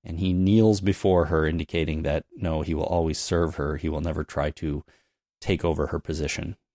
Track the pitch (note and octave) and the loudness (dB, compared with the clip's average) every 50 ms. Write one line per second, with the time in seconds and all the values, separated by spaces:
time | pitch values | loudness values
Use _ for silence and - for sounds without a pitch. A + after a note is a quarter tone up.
0 | - G#2+ E2 E2 F#2 F#2 F2+ F2+ F#2 G2 G#2+ A2+ A2 A2 G#2 F#2+ F#2 G2+ F#2+ - | -12 -10 -6 -2 0 0 2 4 4 6 6 6 6 6 4 4 2 0 0 2
1 | - G2 F#2 F2 E2 D2+ E2+ D#2 D#2 D#2 D#2+ E2 D#2 - - E2+ D#2+ D#2 D#2 D#2 | 2 4 4 4 4 4 2 2 2 2 0 -2 -4 -2 -2 -2 -2 -2 -2 -2
2 | E2+ - D2+ E2 - _ - - - E2 D#2+ D#2 D2+ E2 D#2+ D2+ - - F2 F2 | -2 -2 -2 -2 -4 _ -10 -6 -4 -2 -2 -2 -2 -2 -2 -2 -2 0 0 0
3 | E2 D#2+ D2 - - - F2+ E2+ E2+ D#2 - - C#2+ D2 D2+ C#2+ E2+ D#2+ D2 D2 | 0 0 -2 -4 -2 0 0 2 2 0 -2 -4 -4 -4 -4 -4 -4 -4 -4 -2
4 | E2 E2+ D#2 D#2+ D2+ - - C#2+ C#2+ D2+ - - E2 D2+ C#2+ C#2+ - _ _ _ | -4 -4 -4 -4 -6 -4 -4 -2 -2 -2 -4 -4 -6 -4 -4 -6 -8 _ _ _
5 | _ _ _ _ _ _ _ _ - - F#2 D#2 - E2+ D#2 D2+ C#2+ - E2+ D#2+ | _ _ _ _ _ _ _ _ -2 -2 -2 0 0 -2 0 0 -2 -4 -4 -6
6 | - - D#2+ D#2 D2+ D2+ - - - - - - _ _ | -6 -6 -4 -4 -4 -4 -4 -6 -8 -10 -10 -12 _ _